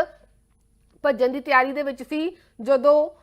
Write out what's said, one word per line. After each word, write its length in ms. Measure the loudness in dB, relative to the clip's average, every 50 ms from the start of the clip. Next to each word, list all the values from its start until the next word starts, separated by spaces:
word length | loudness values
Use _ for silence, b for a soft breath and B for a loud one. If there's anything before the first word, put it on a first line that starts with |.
| 2 0 -4 _ _ _ _ _ _ _ _ _ _ _ _ _ _ _ _ _ -2
ਭੱਜਣ 260 | -2 0 0 0 -2
ਦੀ 100 | -2 -4
ਤਿਆਰੀ 320 | -4 0 2 2 2 2
ਦੇ 120 | -2 -6 -6
ਵਿੱਚ 200 | -6 -8 -10 -10
ਸੀ, 340 | -8 -6 -6 -6 -6 -8 b b b b -10
ਜਦੋਂ, 480 | -2 0 0 2 4 4 4 4 2 -2 -6 b